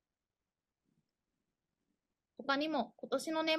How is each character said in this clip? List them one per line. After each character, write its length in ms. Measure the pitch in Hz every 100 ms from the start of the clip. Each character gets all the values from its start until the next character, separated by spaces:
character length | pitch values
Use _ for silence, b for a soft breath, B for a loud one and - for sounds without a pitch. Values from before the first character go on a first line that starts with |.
| _ _ _ _ _ _ _ _ _ _ _ _ _ _ _ _ _ _ _ _ _ _ _ -
他 180 | 254 277
に 140 | 311
も、 240 | 294 220 -
今 120 | -
年 220 | 262 320
の 100 | 320
年 160 | 320